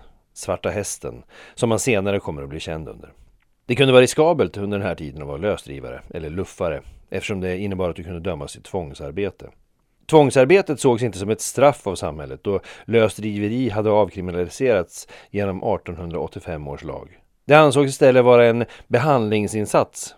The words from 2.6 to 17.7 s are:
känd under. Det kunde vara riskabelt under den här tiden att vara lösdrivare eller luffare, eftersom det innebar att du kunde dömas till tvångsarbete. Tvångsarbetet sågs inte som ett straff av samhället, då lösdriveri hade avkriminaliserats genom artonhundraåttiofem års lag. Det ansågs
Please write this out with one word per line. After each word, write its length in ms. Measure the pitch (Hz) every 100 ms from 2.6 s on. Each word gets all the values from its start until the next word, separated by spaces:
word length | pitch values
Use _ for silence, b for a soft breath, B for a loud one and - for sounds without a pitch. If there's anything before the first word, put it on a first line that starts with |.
känd 280 | 90 80 78
under. 240 | - - _ _ _ _ _ -
Det 100 | 123
kunde 160 | 139
vara 100 | 127
riskabelt 540 | 127 - 156 165 92 104
under 220 | 101 101
den 80 | 101
här 80 |
tiden 280 | 82 76 73
att 60 | 71
vara 100 | 71
lösdrivare 640 | 101 87 - 69 62 64 -
eller 160 | 87 78
luffare, 520 | 87 90 - 90 71 - - -
eftersom 300 | 95 - 98
det 180 | 92 92
innebar 320 | 101 92 90
att 60 | 82
du 80 |
kunde 160 | 85 85
dömas 320 | 90 78 69
till 100 | -
tvångsarbete. 880 | - 98 78 67 71 82 98 - - _ _ _ _ _ -
Tvångsarbetet 760 | 156 139 135 127 190 185 131
sågs 220 | 135 113
inte 160 | 120 90
som 120 | 98
ett 100 | 107
straff 460 | - - 143 - 101
av 80 |
samhället, 500 | 85 90 76 69 67
då 160 | 104 95 B B
lösdriveri 840 | - 113 110 - 107 104 104 120 123
hade 220 | 104 107
avkriminaliserats 1160 | 104 95 98 90 87 87 - 131 101 82 - - B B
genom 320 | 101 101 92
artonhundraåttiofem 1040 | 113 92 - 82 85 82 80 - - 78 71
års 160 | 71
lag. 340 | 78 67 - _ _ _
Det 100 | -
ansågs 360 | 147 151